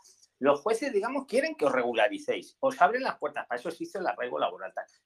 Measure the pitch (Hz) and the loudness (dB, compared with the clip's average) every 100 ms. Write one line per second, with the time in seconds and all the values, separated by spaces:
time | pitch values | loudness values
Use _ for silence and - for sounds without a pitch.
0 | - _ _ - 143 143 220 226 285 208 | -20 _ _ -2 2 4 2 0 0 0
1 | 220 277 269 240 320 311 143 127 120 110 | -2 -4 -2 0 0 2 0 2 0 2
2 | 107 - 98 104 - - - 131 180 240 | 2 2 -4 -4 -4 -2 0 4 4 4
3 | 247 - 196 226 - - 175 - 170 202 | -2 -2 -4 -6 -6 -6 -6 -8 -8 -4
4 | 160 95 123 151 107 90 95 - - _ | -4 -4 -4 -2 -2 -4 -10 -10 -12 _